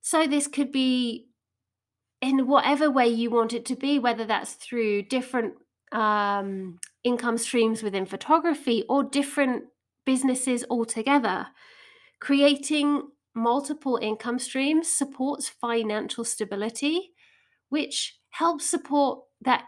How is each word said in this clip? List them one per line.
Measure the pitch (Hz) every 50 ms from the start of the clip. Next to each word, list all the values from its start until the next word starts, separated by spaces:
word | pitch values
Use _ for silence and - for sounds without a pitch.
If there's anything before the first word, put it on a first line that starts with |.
So | - - - 320 320
this | 294 285 294 285 285
could | - 285 285 262 277
be | 269 262 254 254 254 247 240 226 247 - _ _ _ _ _ _ _ _ _ _ _ _ _ _ _ _ _ _ _
in | - 262 269 269 262
whatever | 240 285 269 - 262 294 269 311 302
way | 262 269 247 233
you | 233 226 233 233
want | 226 233 226 220 240
it | 240 233
to | - 269
be, | 254 - 277 285 285
whether | 226 247 233 226 226
that's | 208 220 - - - -
through | - - - - 240 226 214 202 202 202
different, | 202 - 254 247 - - 247 226 196 - - _ _ _ _ _ _ -
um, | 247 220 214 214 208 208 202 202 202 196 196 196 190 190 185 170 175 - - _ _ _
income | 247 247 240 247 240 226 226
streams | 233 - - 240 226 226 220 220 220
within | 208 190 196 190
photography | 190 - 190 - - 302 330 320 339 302 269 - - 240 220 - -
or | 247 277 269
different | 277 - 285 277 277 - 294 277 262 247 220 - - _ _ _ _ _ _ _
businesses | - 262 254 269 262 254 254 - 269 247 240 - -
altogether. | 247 240 226 226 - 226 220 269 277 285 233 208 185 - 190 - _ _ - - - - - - - _ _ _ _ _
Creating | - - 277 277 285 294 285 277 285 - 311 302 285 294 294 285 - - _ _ _ _ _
multiple | 226 226 233 240 277 285 - 302 294 - 269 247 -
income | - 214 220 220 - 240 240 254
streams | 254 - - 262 269 285 311 311 330 -
supports | - - 285 277 - - 254 277 285 - - -
financial | - _ - 233 233 233 226 214 208 214 - - - - 233
stability, | - - - 220 202 202 196 208 226 226 - 277 294 320 349 381 - _ _ _ _ _ _ _ _ _ _ _ _
which | 254 311 277 277 - - - - - _ _ _
helps | - - 311 339 339 285 -
support | - - 285 - - 277 285 285 262 - - - _ _ _
that | - 254 247 - -